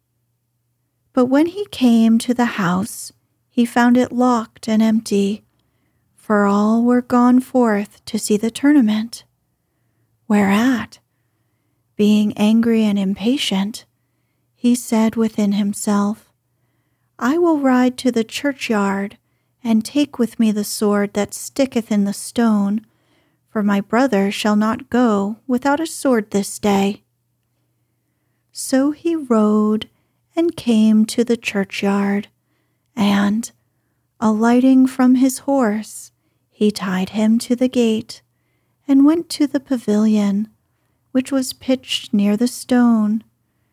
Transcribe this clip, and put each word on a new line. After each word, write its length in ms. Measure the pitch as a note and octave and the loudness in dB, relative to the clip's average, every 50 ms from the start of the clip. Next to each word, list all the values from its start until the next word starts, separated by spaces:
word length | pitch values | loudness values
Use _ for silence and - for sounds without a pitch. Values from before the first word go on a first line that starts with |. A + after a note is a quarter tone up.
| _ _ _ _ _ _ _ _ _ _ _ _ _ _ _ _ _ _ _ _ _ _ | _ _ _ _ _ _ _ _ _ _ _ _ _ _ _ _ _ _ _ _ _ _
But 140 | - C4 B3 | -2 0 0
when 220 | B3+ C4 C#4+ D#4+ E4+ | 2 2 2 2 0
he 180 | F4+ G4+ G#4 - | -2 -6 -10 -10
came 480 | - - C4 A#3+ A#3 A3+ A3+ A3+ A3+ A3+ | -4 0 2 4 4 4 4 4 4 2
to 160 | - - A#3+ | 2 0 -2
the 180 | B3 A#3+ A3+ - - | 0 -2 -2 -2 -2
house, 500 | F#3+ E3+ F3+ F#3 G#3 - - - - - - _ _ _ _ _ _ _ | -2 -2 -2 -2 -4 -6 -10 -14 -16 -18 -20 _ _ _ _ _ _ _
he 160 | _ B3 A#3 | _ -2 -2
found 320 | A#3 - B3 A#3+ B3 A#3+ B3+ | 0 0 2 2 4 4 2
it 160 | B3 - B3 | 2 0 0
locked 560 | A#3+ B3 B3+ B3 A3+ A3+ - _ _ - A3+ | 0 0 0 0 0 -4 -8 _ _ -6 -2
and 120 | A3 G#3+ | 0 2
empty, 600 | A3 A3+ A3 A3+ A3+ - G3+ G3+ G3 G3 G#3+ - _ _ _ _ _ _ _ _ _ _ _ _ _ _ _ | 2 2 2 0 -2 -2 -2 0 0 -2 -4 -6 _ _ _ _ _ _ _ _ _ _ _ _ _ _ _
for 300 | _ _ - G#3+ G#3 G3+ | _ _ -2 0 2 2
all 380 | G3+ G3+ G3+ G#3 G#3+ A3+ A#3 A#3+ | 2 2 2 2 2 2 2 2
were 180 | A#3+ B3 B3 | 2 2 0
gone 400 | B3 - B3+ B3 A#3+ B3 B3 B3+ | 0 0 2 2 4 4 4 4
forth 640 | B3+ - - B3+ A#3+ A3+ G#3 G3+ G#3 - _ _ _ | 2 0 0 0 0 2 0 -2 -4 -8 _ _ _
to 120 | - - G#3+ | -8 -8 -6
see 180 | - - G#3+ G3+ | -2 -2 -2 -2
the 140 | A3+ A3+ | -2 -4
tournament. 720 | A3+ - - C#4+ D4+ C#4+ A#3 G#3+ G#3+ G#3+ A3 A#3 - - - _ _ _ _ _ _ _ _ _ _ _ _ _ _ _ _ _ _ _ _ - | -4 -2 2 4 4 4 4 4 2 -2 -4 -6 -10 -16 -20 _ _ _ _ _ _ _ _ _ _ _ _ _ _ _ _ _ _ _ _ -2
Whereat, 720 | G#3+ G#3 G3+ G3 G3 G#3+ A#3 C4 B3+ A3 A3 - - - _ _ _ _ _ _ _ _ _ _ _ _ _ _ _ _ _ _ _ - | 0 2 2 2 2 2 2 0 0 -2 -4 -10 -16 -20 _ _ _ _ _ _ _ _ _ _ _ _ _ _ _ _ _ _ _ 0
being 340 | G#3 G#3 G#3+ G#3+ G#3 G#3 - - | 2 2 4 2 2 0 -2 0
angry 480 | G#3 G#3+ A3 A#3 A3+ A#3 A3+ A3 A3 | 2 2 4 2 2 2 2 2 2
and 120 | G#3+ G3+ G3+ | 0 0 0
impatient, 880 | G3 F#3+ G3+ - F#3+ A#3+ C4+ D4 - - G#3 F#3+ G3 G#3 - - - _ _ _ _ _ _ _ _ _ _ _ _ _ _ | -2 -2 -4 -2 -2 -2 -2 -2 -2 -2 -2 -2 -2 -4 -8 -12 -18 _ _ _ _ _ _ _ _ _ _ _ _ _ _
he 200 | _ - A#3+ B3 | _ 0 0 0
said 400 | A#3+ - - A3+ A3 A3 A3+ - | 0 -2 -2 0 0 0 0 0
within 380 | A3+ A3+ A3 - - G#3 G3+ G3+ | 0 -2 -2 -2 -2 -2 0 0
himself, 800 | G3+ G#3 G3+ G#3 - - G#3+ G#3 G3+ G3+ G#3 G#3+ - _ _ _ _ _ _ _ _ _ _ _ _ _ _ _ _ _ _ _ - | 0 -2 -2 -4 -4 -2 -2 0 0 0 -2 -4 -6 _ _ _ _ _ _ _ _ _ _ _ _ _ _ _ _ _ _ _ -6
"I 200 | A#3 A#3+ D4+ F4 | -2 -2 0 2
will 220 | F4 E4+ D#4+ C#4+ | 2 2 2 2
ride 380 | C#4 C4 B3+ B3 B3+ B3+ B3+ - | 2 2 2 2 2 0 0 -2
to 140 | - B3+ | -2 -2
the 120 | A#3+ A3+ A3 | 0 -2 -2
churchyard 920 | - - - - C#4+ C4+ - - - A3+ G#3 G3 G3 G3 G3 G3 G3+ - _ _ _ _ _ _ _ _ _ | -4 -6 -6 -6 -6 -6 -6 -4 -4 -2 -2 -2 -2 -2 -4 -6 -8 -12 _ _ _ _ _ _ _ _ _
and 220 | - A#3 A3+ A3 G#3+ | -4 -2 0 0 0
take 360 | - - D4 D4 - - - | -2 -2 -2 -2 -2 -2 -4
with 200 | A#3 A3 - - | -4 -4 -2 -2
me 120 | A3+ G#3+ | 0 0
the 120 | G#3 G#3+ G3+ | 0 -2 -4
sword 520 | - - - A3 G3+ G3+ G3+ G3+ G3+ - | -6 -6 -4 -2 0 0 0 -2 -2 -4
that 180 | G#3 G3+ - - | -4 -6 -6 -6
sticketh 580 | - - - - - C#4 B3+ - A#3+ A3 - | -12 -16 -8 -4 -2 -2 -2 -2 -4 -4 -2
in 140 | A3 G#3 G3 | -2 -2 -2
the 80 | G3+ G3 | -2 -4
stone, 720 | - - - - A#3+ A#3 A3+ G#3+ G#3 G3+ G3 G#3 A3 - _ _ _ _ _ _ _ _ _ _ _ _ _ | -8 -12 -8 -4 -2 0 0 2 0 0 -2 -4 -6 -8 _ _ _ _ _ _ _ _ _ _ _ _ _
for 140 | - A3 G3+ | -6 -4 -2
my 180 | G#3 G3+ G3+ | 0 0 -2
brother 500 | G3+ - - A#3 C4+ C4+ G#3 G3 G3 G3 | -2 -2 0 0 0 2 0 0 0 -2
shall 240 | G3+ - - G#3 G#3 | -2 -4 -2 0 0
not 340 | G#3 G#3+ A3 A3 - - - | 0 0 -2 -2 -6 -6 -4
go 480 | - A#3+ B3+ A3+ G#3 G3 G3 G3+ A3+ - _ - | -2 0 2 2 0 0 -2 -4 -8 -8 _ -4
without 340 | B3 A#3+ - C#4 C#4+ D4+ | -4 -2 0 -2 -2 -2
a 60 | D#4+ E4 | -4 -6
sword 440 | - - - C#4 B3 A3 G#3+ - | -8 -4 -2 0 0 0 0 -2
this 280 | - G3+ G3+ - - - | -2 -4 -4 -4 -6 -4
day." 440 | - G#3 G3+ G3 G3 G3+ G3+ - _ _ _ _ _ _ _ _ _ _ _ _ _ _ _ _ _ _ _ _ _ _ _ _ _ _ _ _ _ _ - | -2 0 0 0 0 -2 -4 -6 _ _ _ _ _ _ _ _ _ _ _ _ _ _ _ _ _ _ _ _ _ _ _ _ _ _ _ _ _ _ -16
So 380 | - - - - C4 C4+ D4 | -14 -6 -2 0 0 0 0
he 240 | D4 - - E4+ E4+ | -2 -4 -4 -4 -4
rode 760 | D#4+ C#4+ - A#3 A3 G#3+ G#3+ G#3+ G#3+ G#3+ G#3+ G#3+ G#3+ - - _ _ _ _ _ _ _ _ - | -4 -2 -2 0 2 2 2 2 2 2 0 0 -2 -4 -10 _ _ _ _ _ _ _ _ -4
and 200 | E4 E4+ F4 - | -2 -2 -2 -2
came 500 | - - A#3+ A3+ G#3+ A3 A3 G#3+ G#3+ G#3+ | -4 -2 0 2 4 4 4 4 4 2
to 200 | - - B3 A#3 | 2 0 -2 0
the 100 | A#3+ A#3 | 0 -2
churchyard, 960 | A#3 - - - G3+ G3 - - - G3+ G3 G3 G3+ G3+ G3+ G3+ G3+ G3+ - _ _ _ _ _ _ _ _ _ _ _ _ - | -4 -4 -4 -4 -4 -4 -4 -6 -4 -2 -2 0 0 -2 -2 -2 -4 -6 -8 _ _ _ _ _ _ _ _ _ _ _ _ -6
and, 560 | B3 G3+ G3+ G3+ G3 G3+ G3+ G#3 A3+ A#3 - - _ _ _ _ _ _ _ _ _ _ _ _ - | -2 0 0 2 2 0 0 -2 -2 -4 -8 -12 _ _ _ _ _ _ _ _ _ _ _ _ -4
alighting 640 | A3+ A3 A3 G#3 A3+ A#3 A#3+ B3 B3+ C4 C4 C4 C4 B3+ | -2 0 0 2 2 2 2 4 4 4 6 6 4 2
from 280 | - - B3+ B3+ C4 | 2 2 2 4 4
his 240 | B3+ C4 C4 B3+ - | 4 4 2 0 -2
horse, 720 | - C#4+ C#4 C4+ B3 G#3 G#3 A3 G#3+ - - - - - _ _ _ _ _ _ _ _ | -4 -2 0 0 0 0 -2 -4 -6 -12 -16 -20 -20 -20 _ _ _ _ _ _ _ _
he 220 | _ - G#3 G#3 | _ -2 0 0
tied 380 | G#3 - F#3+ G3 F#3 F#3 F#3+ - | 0 -2 -4 -4 -4 -4 -4 -4
him 300 | - A3 G#3+ A3 A3+ A#3 | -4 -2 0 2 2 0
to 160 | - - B3 | 0 -2 -2
the 140 | A#3+ B3+ B3+ | 0 -2 0
gate, 520 | - B3+ A#3 A3+ A3 A3 A3+ - - - _ _ _ _ _ _ _ _ _ _ _ _ _ - | 0 0 0 0 0 -2 -6 -10 -16 -20 _ _ _ _ _ _ _ _ _ _ _ _ _ 0
and 180 | C#4 C4+ C#4 | 4 4 6
went 240 | D4 E4 E4+ E4 - | 4 4 2 -2 -4
to 180 | - - D4+ C#4 | -4 -2 -2 -2
the 120 | - C#4+ | -2 -4
pavilion, 880 | - - C4+ A#3+ - - G#3 G#3 A3 A3 G#3+ G#3+ G3+ G3+ G3 G3+ A3 - _ _ _ _ _ _ _ _ _ _ _ _ | -4 -4 -6 -4 -2 0 0 2 2 2 2 2 0 0 -2 -2 -4 -6 _ _ _ _ _ _ _ _ _ _ _ _
which 200 | - C4 C4 - | -4 -4 -2 -2
was 220 | C#4 C4+ C4 - - | -2 -4 -4 -6 -10
pitched 600 | _ - - C4 C4 - - - - - - - | _ -4 -2 -2 -2 -4 -6 -8 -8 -6 -4 -2
near 220 | G3+ G3+ G3+ G#3 | 0 0 0 0
the 120 | G#3 A#3+ B3+ | 0 -2 -2
stone, 760 | - - - - B3+ B3 A#3+ A#3 A#3 A3 G#3+ G#3 G#3+ A3+ - _ _ _ _ _ _ _ _ _ | -4 -6 -6 -2 0 2 2 2 2 2 0 0 -2 -4 -6 _ _ _ _ _ _ _ _ _